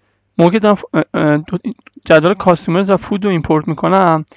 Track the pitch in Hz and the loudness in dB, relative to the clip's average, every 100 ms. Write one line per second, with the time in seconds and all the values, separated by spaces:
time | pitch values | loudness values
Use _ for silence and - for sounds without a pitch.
0 | _ _ _ - 170 214 208 196 - 160 | _ _ _ 0 2 2 2 0 -2 -4
1 | - - 156 147 156 175 247 - _ - | -4 -2 0 0 -2 -8 -8 -12 _ -12
2 | - 160 165 196 190 170 - 170 196 190 | 2 2 2 -2 0 -2 0 -2 0 -2
3 | - 202 202 175 - 156 151 151 165 190 | -2 -4 -2 -2 -2 -2 -2 -4 0 2
4 | 180 160 151 | 2 0 -4